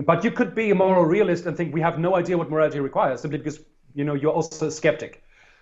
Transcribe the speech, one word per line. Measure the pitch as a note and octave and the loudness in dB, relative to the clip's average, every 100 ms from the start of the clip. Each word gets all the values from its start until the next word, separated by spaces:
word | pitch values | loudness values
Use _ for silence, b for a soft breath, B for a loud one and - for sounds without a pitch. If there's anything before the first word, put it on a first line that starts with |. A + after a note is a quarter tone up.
| C#3+ | 0
but | E3 | 0
you | A3 | 0
could | - A#3 | 0 -2
be | G#3+ A3 | 0 2
a | |
moral | F#3 F#3 F#3 | 4 4 4
realist | E3 F#3+ G3 E3+ F3 | 4 4 2 0 -4
and | D#3 | -4
think, | E3 | -4
"We | D3+ | 0
have | E3 D#3+ | 0 0
no | F3 F#3 | 0 0
idea | E3 F3+ | 0 -2
what | D#3 | -2
morality | D#3 D3+ C#3 | 0 0 0
requires," | C3+ F#3 F#3+ B2 | -2 0 0 -2
simply | D3+ C#3+ | -6 -6
because, | D3+ C#3 - _ _ | -8 -10 -16 _ _
you | C#3+ | -6
know, | C#3+ | -4
you're | C#3+ D3 | -2 0
also | E3 D#3 - D#3 | 0 -2 -4 -6
a | |
skeptic. | C#3+ E3 - - - b b b b | 0 0 0 -6 -16 b b b b